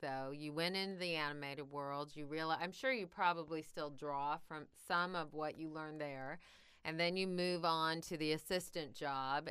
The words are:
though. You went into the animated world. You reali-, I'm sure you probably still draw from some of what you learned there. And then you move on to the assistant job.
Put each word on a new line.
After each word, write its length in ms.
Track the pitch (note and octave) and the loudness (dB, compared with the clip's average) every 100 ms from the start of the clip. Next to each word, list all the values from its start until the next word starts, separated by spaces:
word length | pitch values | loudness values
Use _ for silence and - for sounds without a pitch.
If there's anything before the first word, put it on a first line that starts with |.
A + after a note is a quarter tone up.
though. 320 | C#3 C3+ C3+ | -4 -2 -2
You 180 | D3 D3+ | -4 -4
went 240 | D3 F3 F#3+ | 0 0 2
into 220 | F#3+ F#3 | -2 -2
the 160 | F3 | 0
animated 560 | E3 D3 D3 C#3+ C#3 C#3 | 0 0 -2 -4 -6 -6
world. 440 | C#3+ C#3 C#3+ D3 | -4 -2 -2 -4
You 120 | D3+ C#3 | -6 -4
reali-, 320 | D#3 D#3+ D#3 | 0 2 2
I'm 120 | F3 | 0
sure 200 | F3 C4 | 0 2
you 140 | B3 F3 | 2 0
probably 560 | - F3+ E3+ D#3 D#3+ | 2 4 4 0 -4
still 280 | D3+ - D3 | -4 -4 -4
draw 460 | C3+ D3 C#3 C#3+ E3 - | -4 -2 0 0 0 -4
from 180 | D#3 D3 - - | -10 -10 -10 2
some 300 | F3 F3+ F3+ | 2 4 0
of 160 | D3+ | -4
what 260 | D3+ D3+ - | -2 -2 -2
you 120 | D#3+ | -6
learned 300 | D#3 D#3 D#3 | -6 -6 -4
there. 380 | D3 C3+ C3 F3 - - - - | -4 -4 -6 -6 -12 -20 -20 -10
And 160 | D#3+ D#3+ | -2 2
then 160 | E3+ F#3 | 4 4
you 100 | F#3 | 2
move 380 | F3+ F3+ F3+ | 4 2 4
on 380 | E3+ D#3+ D#3+ D#3+ | 4 6 4 2
to 160 | - D#3+ | -2 0
the 140 | D3+ | 2
assistant 600 | D#3 - F#3 E3+ F3 D3 | 2 2 0 0 -6 -6
job. 540 | - D3 C3+ C3 C#3+ D#3 | -4 -2 0 2 0 0